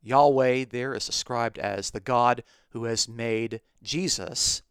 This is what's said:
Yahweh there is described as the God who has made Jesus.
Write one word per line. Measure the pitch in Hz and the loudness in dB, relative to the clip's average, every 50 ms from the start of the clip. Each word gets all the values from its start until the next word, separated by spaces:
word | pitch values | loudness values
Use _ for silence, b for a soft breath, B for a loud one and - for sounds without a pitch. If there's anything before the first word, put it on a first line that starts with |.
Yahweh | _ 107 123 139 147 143 139 131 131 127 127 131 131 | _ 4 6 6 6 8 6 6 4 4 2 2 -2
there | 117 - 123 123 135 127 | -4 -6 -6 -6 -4 -6
is | 110 - | -6 -6
described | - - - - - 127 120 117 113 107 | -4 -6 -6 -4 -4 -2 -2 -2 -2 -4
as | - - 101 101 101 98 - | -4 -4 -4 -4 -4 -6 -8
the | - 107 | -10 -8
God | 95 - 127 123 120 120 123 117 b b b b b b | -4 0 2 4 4 4 2 0 b b b b b b
who | - 117 117 | -10 -6 -4
has | 117 113 110 - | -4 -2 -2 -4
made | - 113 117 117 117 113 113 117 110 110 110 _ _ _ _ | -4 -4 -6 -4 -2 -2 -2 -2 -4 -6 -12 _ _ _ _
Jesus. | - 101 135 160 190 170 - - 92 - - - - - - - _ _ | -10 -6 -4 -4 -2 -2 -4 -4 -6 -8 -4 -2 -2 -2 -2 -4 _ _